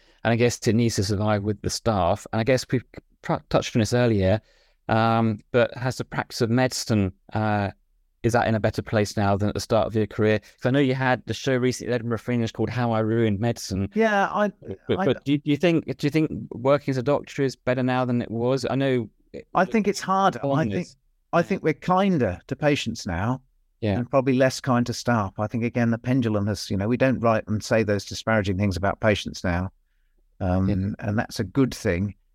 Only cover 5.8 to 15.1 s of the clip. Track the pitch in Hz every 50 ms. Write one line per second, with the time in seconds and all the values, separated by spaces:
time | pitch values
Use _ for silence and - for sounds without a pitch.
5.8 | 117 131 120 - 123 - - 151 - - - - 123 110 117 127 127 127 - -
6.8 | - - 113 107 98 92 - _ _ - - 110 110 107 104 104 101 98 - _
7.8 | _ _ _ _ _ _ _ _ - 117 110 120 - - 113 107 107 107 - -
8.8 | 101 - - 110 104 - - 113 101 98 101 98 104 104 - - - - 120 110
9.8 | 92 95 104 110 104 101 - - 107 107 107 104 - - - _ - 127 127 143
10.8 | 143 127 127 135 131 131 127 113 - - 117 - - 139 131 123 123 127 120 -
11.8 | - - 120 120 113 117 113 104 - - 123 120 113 113 - - 110 107 117 123
12.8 | 123 117 113 110 110 110 113 117 117 110 101 95 113 117 113 - - - 98 92
13.8 | 98 - - 208 226 220 208 196 190 - - 202 208 208 - _ - - 98 -
14.8 | _ - 202 185 185 139